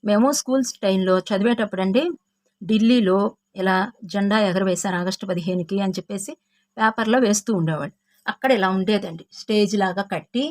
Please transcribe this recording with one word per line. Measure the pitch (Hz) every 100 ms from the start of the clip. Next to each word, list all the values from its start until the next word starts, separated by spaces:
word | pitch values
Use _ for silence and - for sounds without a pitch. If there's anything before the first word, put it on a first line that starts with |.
మేము | 208 208 254 285
స్కూల్స్ | - 262 254 -
టైంలో | 202 190 185 185 185
చదివేటప్పుడండి, | 196 214 233 214 185 190 196 339 339 _ _ _ _
ఢిల్లీలో | 175 214 226 247 196 190 208 - _ -
ఇలా | 185 185 208 - 190
జెండా | 202 202 214 202
ఎగరవేశారు | 180 190 175 196 180
ఆగస్టు | 180 185 196
పదిహేనుకి | 175 170 185 165 196
అని | 196 185
చెప్పేసి | - 202 240 311 _ _ _ -
పేపర్లో | 220 220 220 240
వేస్తూ | 240 208 - 208
ఉండేవాళ్ళు. | 165 156 143 _ _ _ -
అక్కడ | - 262 240
ఇలా | 190 190
ఉండేదండి, | 190 208 202 165 - -
స్టేజ్ | - 214 208 202
లాగా | 190 180 196
కట్టి | 175 - 240 294